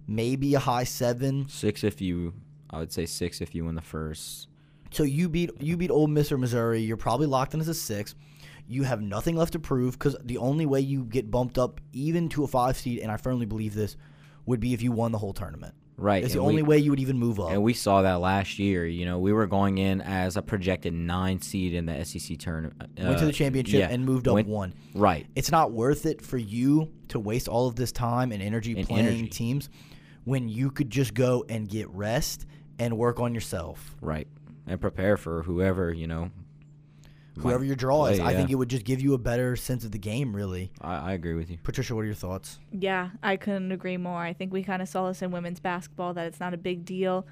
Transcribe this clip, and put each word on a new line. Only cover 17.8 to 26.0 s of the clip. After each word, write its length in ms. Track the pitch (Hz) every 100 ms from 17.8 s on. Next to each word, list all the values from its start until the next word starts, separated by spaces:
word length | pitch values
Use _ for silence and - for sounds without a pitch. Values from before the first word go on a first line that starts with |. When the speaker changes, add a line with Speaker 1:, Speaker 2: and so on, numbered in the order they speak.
| 101 98
Speaker 2:
that 120 | 95 90
last 380 | 92 98 95 -
year. 260 | 101 92 85
You 180 | 85
know, 140 | 87 90
we 120 | 95
were 140 | 107 101
going 320 | 98 98 95
in 220 | 98 95
as 360 | - 95 92 95
a 60 |
projected 500 | - 104 90 90 87
nine 480 | 85 85 90 92 92
seed 320 | - 98 92
in 120 | 85 82
the 60 |
S 220 | 73 - 87
E 20 |
C 180 | - 80
tournament. 380 | - 80 80 - - -
Speaker 1:
Went 200 | 90 87
to 60 |
the 60 | 156
Speaker 2:
Uh, 20 |
Speaker 1:
championship 460 | 143 139 131 120 120
Speaker 2:
yeah. 80 | 92
Speaker 1:
and 140 | 123
moved 220 | 131 131 123
up 60 |
Speaker 2:
Went 140 | 107 107
Speaker 1:
one. 260 | 104 92 - -
Speaker 2:
Right. 320 | 95 101 78 - -
Speaker 1:
It's 140 | -
not 180 | 160 135
worth 320 | 113 123 147